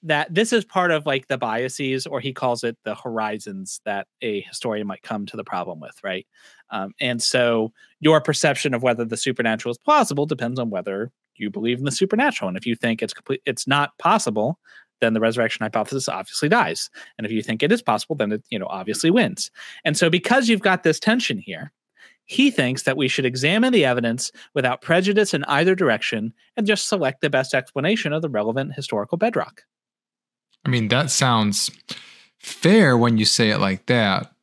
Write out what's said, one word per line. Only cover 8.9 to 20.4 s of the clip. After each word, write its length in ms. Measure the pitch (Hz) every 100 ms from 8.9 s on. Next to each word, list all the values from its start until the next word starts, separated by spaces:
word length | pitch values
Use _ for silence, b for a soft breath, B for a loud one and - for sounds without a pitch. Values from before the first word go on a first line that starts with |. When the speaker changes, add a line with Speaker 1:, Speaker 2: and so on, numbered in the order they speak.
| 117
Speaker 1:
the 120 | 117 113
supernatural 540 | - 123 117 110 120
is 60 | 120
plausible 480 | - 302 240 139 151
depends 320 | 147 120 127
on 120 | 117
whether 400 | 98 90 98 117 _ _ _
you 140 | 104
believe 280 | 101 113 123
in 60 |
the 60 | 139
supernatural. 580 | - 190 214 285 - 95
And 80 | 92
if 100 | -
you 80 |
think 280 | 117 120 113
it's 100 | 110
complete, 280 | - - 135 -
it's 200 | 120 -
not 300 | 139 143 _
possible, 600 | 170 196 - 107 107 165 b b b _
then 100 | 117
the 80 | 110
resurrection 420 | 113 113 113 -
hypothesis 460 | 107 110 107 135 131
obviously 400 | 92 98 - 147
dies. 400 | 220 120 82 - B B -
And 80 | 110
if 60 |
you 100 | 110
think 200 | 107 113
it 80 | 147
is 120 | 233
possible, 340 | - 107 - 156
then 160 | 104
it, 120 | 107 _
you 100 | 110
know, 80 | 95
obviously 440 | 95 95 107 165
wins. 400 | 202 160 185 - B B B
And 100 | - 151
so 120 | 170
because 400 | 175 - 262